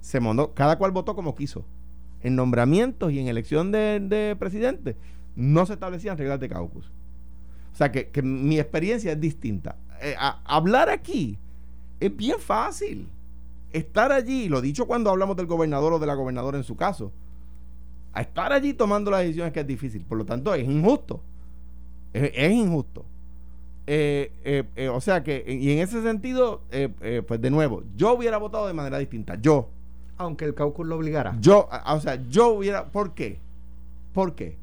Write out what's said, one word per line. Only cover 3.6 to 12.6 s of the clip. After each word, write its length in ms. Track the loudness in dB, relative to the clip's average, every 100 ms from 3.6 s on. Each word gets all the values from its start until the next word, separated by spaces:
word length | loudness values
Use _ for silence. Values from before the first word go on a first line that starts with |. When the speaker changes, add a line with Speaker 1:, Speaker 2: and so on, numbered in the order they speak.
| 2
Speaker 1:
de, 260 | 2 2 2
de 360 | 0 0 0 -2
presidente, 600 | -4 0 0 0 -6 -8 -10 -12 -12
no 320 | -2 4 6 4
se 60 |
establecían 440 | 0 -6 -6 -6 -4
reglas 220 | -2 -2
de 100 | -4
caucus. 380 | -6 -8 -8 -12 -12 -12 -12 -12 -12 -12 -12 -12
O 40 | 0
sea, 140 | 2
que, 180 | 2 -2
que 120 | -2
mi 380 | 0 0 2 2
experiencia 520 | 2 0 0 0 0
es 80 | 0
distinta. 540 | -2 -2 -4 -4 -6 -10 -12 -8
Eh, 140 | -6 0
a-, 220 | -2 -2
hablar 440 | 2 4 6 4 4
aquí 480 | 0 -2 -2 -2 -4 -10 -12 -10 -12 -12 -2
es 180 | -2 0
bien 220 | -2 -2
fácil. 720 | 0 0